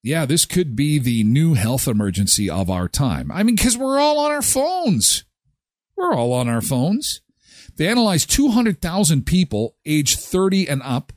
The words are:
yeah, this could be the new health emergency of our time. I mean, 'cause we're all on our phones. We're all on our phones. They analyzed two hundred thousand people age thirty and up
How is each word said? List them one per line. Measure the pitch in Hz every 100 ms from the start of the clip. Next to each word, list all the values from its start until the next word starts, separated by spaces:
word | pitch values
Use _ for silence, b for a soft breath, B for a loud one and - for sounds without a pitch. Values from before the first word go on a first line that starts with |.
yeah, | 113 160 139
this | 160
could | - 180 165
be | 113 147 151
the | 123 120
new | 107 131 165
health | 135 110 127 -
emergency | 107 101 90 98 - 98
of | 82 90
our | 90 90
time. | - 139 73 65
I | -
mean, | 220 220
'cause | 247 240
we're | 262 269
all | 294 302
on | 294
our | 294
phones. | - 262 294 370 320 135 - - - _ _ _ _ _ _ -
We're | 359
all | 196 120
on | 123 120
our | 117
phones. | - 131 143 220 - - _ _ B B B -
They | 160
analyzed | 247 220 170 -
two | - 285
hundred | 226 226 180
thousand | 170 185 196 147 127
people | 180 180 104 113 _ -
age | 151 143 -
thirty | - 185 190 190 175
and | 139
up | 127 123 -